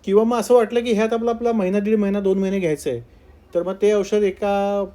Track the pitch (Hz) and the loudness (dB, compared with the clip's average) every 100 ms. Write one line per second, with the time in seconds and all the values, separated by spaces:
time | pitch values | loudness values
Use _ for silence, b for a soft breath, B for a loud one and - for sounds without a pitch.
0 | - 202 226 240 214 247 226 233 233 208 | 2 2 4 0 4 4 4 0 0 0
1 | 220 233 233 226 233 226 185 202 202 220 | 0 0 -2 -2 -2 0 0 0 0 0
2 | 202 202 196 190 190 196 175 147 151 120 | 0 0 0 0 0 -2 -2 -2 -4 -6
3 | 117 b b b b - 185 190 208 208 | -10 b b b b -4 -4 -2 0 0
4 | 196 208 202 190 202 202 202 202 196 | 0 0 0 -2 -2 -2 -2 -2 -4